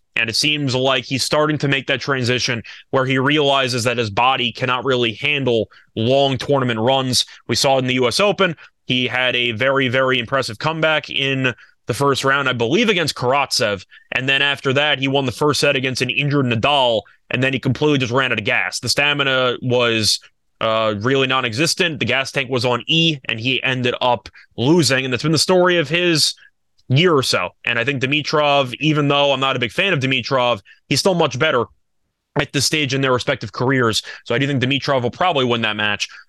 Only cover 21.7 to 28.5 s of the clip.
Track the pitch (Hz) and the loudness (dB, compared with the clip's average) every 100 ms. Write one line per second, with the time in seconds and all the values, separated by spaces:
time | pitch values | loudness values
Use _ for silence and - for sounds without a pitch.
21.7 | - 175 151 127 127 131 - 127 131 127 | 0 -2 -2 -2 -2 -2 -4 -4 -2 0
22.7 | 120 - 160 165 147 - 113 120 127 131 | -2 0 2 2 0 -4 -6 -2 -2 -2
23.7 | 131 123 - 127 120 - - - - 120 | -2 -2 0 0 -2 -4 -20 -14 -2 2
24.7 | 175 143 131 131 123 151 156 - 185 180 | 4 4 2 0 -2 0 0 2 4 4
25.7 | 175 143 170 180 160 - - - _ _ | 2 0 0 2 2 0 -4 -12 _ _
26.7 | _ - 127 180 151 123 113 90 - - | _ 0 2 4 4 2 -2 -4 -6 -4
27.7 | 117 117 139 131 151 143 156 147 | -2 -2 -2 -2 -2 0 0 2